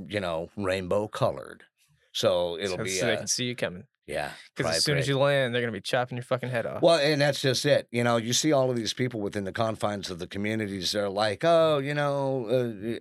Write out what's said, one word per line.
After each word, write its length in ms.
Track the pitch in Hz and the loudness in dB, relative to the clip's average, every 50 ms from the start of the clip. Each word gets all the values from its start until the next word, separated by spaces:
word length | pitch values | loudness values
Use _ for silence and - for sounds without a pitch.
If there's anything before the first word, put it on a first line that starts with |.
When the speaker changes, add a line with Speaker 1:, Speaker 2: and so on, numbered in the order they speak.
| 92 | -10
Speaker 1:
you 120 | - 101 104 | -6 -4 -4
know, 300 | 95 87 82 80 85 85 - | -2 -2 -4 -4 -6 -8 -8
rainbow 500 | 104 101 92 92 95 92 87 98 104 107 | -4 -2 -2 -2 -2 0 0 0 0 -2
colored. 560 | 104 - - 127 98 71 67 - - - - - _ _ _ _ _ _ _ _ _ | -2 -2 0 0 0 0 -4 -10 -14 -16 -20 -20 _ _ _ _ _ _ _ _ _
So 460 | - - - 104 92 87 87 87 85 80 | -4 0 2 2 2 2 0 0 -2 -2
it'll 180 | 101 95 92 | -4 -2 -2
Speaker 2:
So, 60 | 87 - | -4 -4
Speaker 1:
be, 60 | 95 | -2
Speaker 2:
so 160 | 95 92 - | -2 0 0
they 80 | 117 107 | 0 0
Speaker 1:
uh, 40 | - | -2
Speaker 2:
can 80 | - | -2
see 180 | - - - 127 | -2 -2 -2 -2
you 100 | 123 120 | -4 -4
coming. 300 | - 117 87 87 90 - _ _ _ _ | -4 -6 -6 -6 -8 -16 _ _ _ _
Speaker 1:
yeah, 260 | 73 73 76 73 - - - - - - | -6 -6 -4 -4 -6 -8 -14 -20 -10 -6
Speaker 2:
'Cause 80 | - - | -4 -2
as 60 | - - | 0 0
Speaker 1:
pride 80 | - - | 0 0
Speaker 2:
soon 140 | 151 143 | 0 0
as 80 | 139 127 | 0 0
Speaker 1:
parade. 20 | 139 139 | 0 0
Speaker 2:
you 20 | 131 | 2
land, 360 | 139 143 143 139 131 120 117 | 2 2 2 2 2 0 0
they're 60 | 123 | -2
gonna 100 | 120 117 | -2 -4
be 80 | 107 98 | -4 -6
chopping 380 | - - - 127 123 - 127 | -4 -2 -2 -2 -2 -2 -6
your 60 | 120 120 | -8 -4
fucking 240 | - 131 123 123 123 | -4 -4 -2 -2 -2
head 160 | 123 117 107 | -2 -2 -4
off. 160 | - - - | -4 0 4
Speaker 1:
Well, 180 | - 165 170 156 | 6 6 6 6
and 220 | 139 151 151 139 | 4 4 4 4
that's 200 | 143 147 135 - | 4 2 2 2
just 240 | - 131 120 - - | 2 2 2 2 4
it. 220 | 147 135 107 - _ | 4 4 4 2 _
You 120 | 117 117 120 | 0 2 2
know, 140 | 120 117 | 4 4
you 160 | 117 110 117 123 | 2 2 0 0
see 180 | - - 156 | 2 2 4
all 180 | 147 135 131 131 | 4 4 4 2
of 60 | 123 | 0
these 180 | 117 110 95 - | -2 -2 -4 -2
people 280 | - 123 127 123 110 | -2 -2 -2 -2 -4
within 240 | 101 101 - 104 98 | -4 -4 -4 -4 -4
the 80 | 95 87 | -4 -2
confines 560 | 113 113 113 107 - - 104 104 98 90 - | -2 -2 -2 -2 -2 -2 -2 -2 -4 -6 -8
of 100 | 92 82 | -8 -8
the 80 | 90 | -10
communities. 640 | - - 98 101 107 110 110 107 98 98 98 87 - | -8 -6 -4 -4 -2 -2 -2 -2 -4 -4 -4 -4 -2
They're 180 | 101 104 101 101 | -2 -2 -2 -2
like, 340 | 95 104 110 107 101 - 160 | 0 0 0 0 0 2 2
"Oh, 320 | 165 170 165 160 156 151 139 | 4 6 6 6 4 4 2
you 140 | 135 143 147 | 0 -2 -2
know, 520 | 147 147 143 139 139 135 135 135 131 117 | 0 0 0 0 0 0 -2 -2 -2 0
uh, 520 | 104 127 127 123 117 110 92 101 117 113 - | 0 2 2 2 0 -4 -6 -6 -6 -6 -4